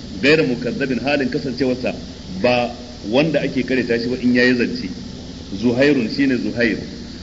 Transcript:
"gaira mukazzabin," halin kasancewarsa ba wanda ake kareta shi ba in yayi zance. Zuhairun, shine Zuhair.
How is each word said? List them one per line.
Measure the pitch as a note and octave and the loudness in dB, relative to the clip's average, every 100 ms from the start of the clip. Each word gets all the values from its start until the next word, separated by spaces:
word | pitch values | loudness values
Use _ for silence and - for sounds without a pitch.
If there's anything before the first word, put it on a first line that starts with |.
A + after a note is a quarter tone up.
| - G2 | -12 -2
"gaira | A#2 D#3 | 4 4
mukazzabin," | C#3 A#2+ A#2+ G#2 C3+ A#2+ | 4 0 -2 -2 -2 -2
halin | B2+ D3 C3 | 0 0 0
kasancewarsa | D3 C3+ A#2 C3 B2 G#2+ F2 - - - F#2 | -2 -4 -2 0 0 -2 -6 -10 -14 -10 -2
ba | A2+ B2 A#2+ - - - G2 | 2 2 0 -6 -14 -12 0
wanda | A#2 D#3+ C#3+ | 2 4 2
ake | C3 C3 | 0 -2
kareta | A#2+ C3 A2 A#2 | 0 0 2 0
shi | A#2+ | 0
ba | B2 | 0
in | A#2+ | 2
yayi | B2 B2 B2+ | 6 6 4
zance. | G#2 F2 F#2 - - - - - - G2 | 2 -2 -6 -8 -10 -12 -12 -14 -10 -2
Zuhairun, | A#2 A#2+ C#3+ C#3 A2 | 0 4 4 4 0
shine | A2+ C#3 B2 | 0 2 2
Zuhair. | G#2 A#2+ A#2 F#2 - - - - | -2 0 0 0 -6 -12 -12 -12